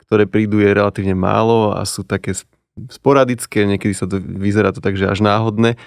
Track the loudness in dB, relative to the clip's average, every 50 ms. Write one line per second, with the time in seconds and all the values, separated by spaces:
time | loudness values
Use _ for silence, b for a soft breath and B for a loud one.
0 | _ 0 2 2 2 2 0 0 0 2 2 2 4 4 4 2 2 0 -2 -2
1 | -2 -2 -2 0 0 0 2 2 2 2 2 2 2 0 -2 -4 -6 -8 -8 -10
2 | -8 -6 -6 -6 -4 -6 -8 -8 -10 _ _ _ _ _ -20 -20 -20 -18 -12 -2
3 | 2 4 4 4 4 2 0 -6 -6 -6 -2 0 0 0 0 -2 -2 -2 -4 -4
4 | -4 -6 -6 -6 -6 -8 -8 -4 -2 0 2 2 2 0 0 -2 -4 -4 -2 -2
5 | -2 -2 0 2 2 2 2 2 0 -2 0 0 0 0 0 B B